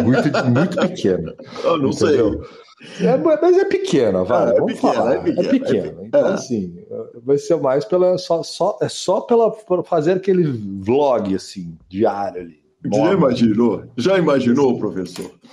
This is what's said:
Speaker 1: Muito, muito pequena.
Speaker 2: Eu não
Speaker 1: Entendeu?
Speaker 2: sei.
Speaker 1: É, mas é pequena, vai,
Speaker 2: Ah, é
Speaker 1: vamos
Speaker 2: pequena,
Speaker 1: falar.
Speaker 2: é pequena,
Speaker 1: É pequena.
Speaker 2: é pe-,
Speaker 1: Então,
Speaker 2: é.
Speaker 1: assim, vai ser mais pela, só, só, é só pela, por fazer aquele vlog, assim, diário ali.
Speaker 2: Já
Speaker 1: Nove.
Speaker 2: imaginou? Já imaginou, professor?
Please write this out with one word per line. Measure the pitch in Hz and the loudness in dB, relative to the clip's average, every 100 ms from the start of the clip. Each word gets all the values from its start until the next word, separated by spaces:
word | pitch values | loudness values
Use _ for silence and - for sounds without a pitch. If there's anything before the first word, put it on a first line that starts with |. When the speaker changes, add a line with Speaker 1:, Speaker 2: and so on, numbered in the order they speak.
Speaker 1:
Muito, | 247 - 156 143 131 | 2 2 2 0 0
muito | 120 185 - | 2 0 0
pequena. | 175 - 101 90 80 - - - | -4 -2 -2 0 -4 -12 -16 -6
Speaker 2:
Eu | - 165 | -2 0
não | 135 | 0
Speaker 1:
Entendeu? | - 165 135 104 101 | 0 2 2 2 -2
Speaker 2:
sei. | - - - - - - 180 | -8 -20 -20 -20 -16 -4 0
Speaker 1:
É, | 262 | 2
mas | 330 302 339 359 | 2 2 4 4
é | 381 | 2
pequena, | 381 - 147 110 92 | 0 0 2 2 2
vai, | 92 117 - | 2 2 2
Speaker 2:
Ah, | - | 2
é | |
Speaker 1:
vamos | 185 | 0
Speaker 2:
pequena, | - - | 0 0
Speaker 1:
falar. | - - - | 0 0 0
Speaker 2:
é | |
pequena, | 349 175 185 | 0 -2 2
Speaker 1:
É | |
pequena. | 262 - 104 80 | 0 0 -2 -2
Speaker 2:
é | |
pe-, | 85 104 | -10 -2
Speaker 1:
Então, | 143 170 | 0 2
Speaker 2:
é. | |
Speaker 1:
assim, | 202 - 113 90 87 - 110 120 120 120 | 0 -4 -4 -6 -10 -14 -14 -14 -8 -2
vai | 143 | 0
ser | - 160 | 0 0
mais | 139 139 | 0 0
pela, | - 185 180 180 | 0 0 2 0
só, | - 170 | -2 -4
só, | 147 - 180 - | -4 -4 -4 -2
é | 143 | -4
só | - - 214 | -4 -2 -2
pela, | - 233 220 | 0 2 2
por | 220 - 180 | -2 -4 -4
fazer | - 170 151 | 0 -2 0
aquele | 185 190 185 | 0 2 2
vlog, | 156 120 98 98 95 135 143 117 101 95 | 0 -2 -8 -6 0 2 2 2 0 -4
assim, | - 101 85 80 _ | -6 -14 -12 -14 _
diário | 95 107 101 98 90 | 0 0 0 -6 -8
ali. | 87 - _ _ - | -12 -18 _ _ -4
Speaker 2:
Já | - | 0
Speaker 1:
Nove. | 160 190 | 2 4
Speaker 2:
imaginou? | 139 120 117 104 120 90 - - | 2 2 2 4 2 0 -6 -4
Já | 175 190 | 0 2
imaginou, | 156 139 120 131 135 113 | 2 2 2 2 2 0
professor? | 104 92 87 - - - - | -4 -6 -10 -10 -14 -16 -14